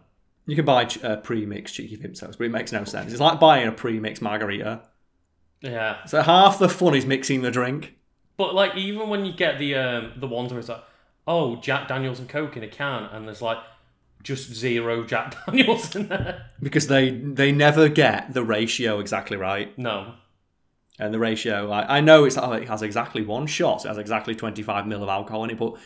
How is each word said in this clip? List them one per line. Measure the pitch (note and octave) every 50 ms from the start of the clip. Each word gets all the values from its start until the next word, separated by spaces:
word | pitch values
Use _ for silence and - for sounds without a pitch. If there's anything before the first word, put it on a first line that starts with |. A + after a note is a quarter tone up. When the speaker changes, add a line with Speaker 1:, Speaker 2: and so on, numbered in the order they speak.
| _ _ _ _ _ _ _ _ -
Speaker 1:
You | D3+ D3
can | C#3+ D3
buy | C#3 C3 B2 A#2
ch-, | A#2+ - - -
uh, | A#2 G#2+
pre-mixed | G#2+ - - A#2+ A2 G#2 G#2 G2+ G2+ - - -
cheeky | - B2 A2+ A2
Vimtos, | G#2 C#3 - - - - - -
but | - A#2+
it | A#2
makes | A#2 A2+ B2 -
no | A2+ G#2 G2+
sense. | - - G#2 G2 -
It's | A#2 A#2+
like | C#3+ E3 D#3+ D3
buying | E3 D#3 D3 C3 A#2
a | A2
pre-mixed | A2 - - A#2+ A2 A2 A2 G#2+ G#2+ -
margarita. | A2+ G#2 G#2+ G#2+ A2 G2+ G2+ G#2+ G#2+ G#2+ A2+ A2+ - _ _ _ _ _ _ _ _ _ _ _ _ _ _ _
Speaker 2:
Yeah. | - C3 A#2 A2+ A2 A2 G2 - -
Speaker 1:
So | - - D#3
half | - D#3+ E3+ F#3 G3 G3 G3 -
the | F#3+ F3+
fun | - - F3+ E3+ C#3+
is | C3+ C3
mixing | C3 C#3 C3 C3 - C#3 C3 B2+
the | A#2+
drink. | A#2 B2 B2 B2+ C#3 D3+ - - - _ _ _ _ _ _ _ _
Speaker 2:
But, | - F#3+ E3 F3+
like, | F#3+ G3 F#3 -
even | F#3+ F#3+ G3 G#3 G#3+ G#3+ G#3+
when | G#3 G3+ G3
you | F#3+ E3+
get | - F3+ D#3 C3+ C3+
the, | D3 C#3+ C#3
um, | C3 C3 B2 A#2+ A#2+ A2+ A2+ A#2+
the | B2+ C#3
ones | B2+ A#2 A#2+ B2 A#2+
where | B2 A#2+
it's | A#2 A#2
like, | A2+ A#2 - _ _ _ _ _ _ _ -
"Oh, | D#3 E3+ E3+ D3+ A#2+ A#2
Jack | A#2 - C3+ C3+ C#3 -
Daniels | - C3 C3+ C3 C3 A#2+ B2
and | B2+
Coke | - - D3 D#3 C3+ -
in | A#2+ A2
a |
can," | G#2 - - C#3+ C#3 C3 A2+ G#2
and | G2+ G#2 A2 A2
there's, | A2 G#2 -
like, | A#2 A2+ A2+ - - - - _ _ _ _ _ _ _ _ _
just | - - C3+ C3 - - A#2
zero | A2 A#2+ B2+ A#2+ A#2 A#2 A#2 A#2 A#2 A#2
Jack | - B2 A2+ A#2 - - -
<laughs> | -
Daniels | - - C4 B3+ A3 A3+ A3+ - - -
in | G3+ G#3 -
there. | F#3 F#3+ - F3+ F3 - - - _ -
Speaker 1:
Because | - C#3 - D3 C#3
they, | C3 C#3 C3+ C3 C3
they | C3 A2+ C#3 C#3+ C3+ C#3 C#3+ C#3+ C#3+
never | C#3+ D3 D3 D3 D#3+ D#3
get | D3 D3+ D#3 C#3+ A2+ G2+ F#2+ - - B2+
the | B2+ A#2
ratio | A2 A2 G#2+ A#2 A#2 - - A#2+ A2 G#2 G#2
exactly | G2+ G2 G#2+ G2 - - G#2+
right. | G2 F#2 F#2 G2 G2+ G#2+ G#2 - C3
Speaker 2:
No. | B2 A#2 G#2+ G2 G2 A2+ C#3 - _ _ _ _ _ _ _ _ _ _ _ _ _ _ _ -
Speaker 1:
And | G#2+ G#2+ A2
the | A2
ratio, | A#2 A2+ A2 A2 - A#2 G#2 G2+ G2+ G#2
I, | G#2 G#2+ G#2+ - C#3
I | D3
know | D3+ D#3 D#3 D3+ D3
it's, | C3 -
oh, | C#3 - B2+ A#2
it | A2+ A2+
has | A2+ A2 G#2+
exactly | A2 G#2+ G#2 A#2 B2 - - A#2 G#2+
one | G#2 G#2+ B2+ D3+
shot, | D3 - - F3 C#3 - -
so | -
it | -
has | G#2+
exactly | G#2+ G#2 G#2 A2 G#2+ - A#2 A2
twenty-five | A2 A2+ A2 G#2 A2 G#2 G#2+ G2+ G2+ G2+
mil | G#2+ G#2 G2+ G2+
of | G2
alcohol | F#2+ G2+ G2+ G2+ A2 A2 A2+
in | A#2
it, | A2+
but | A#2 A#2 A2+ - - -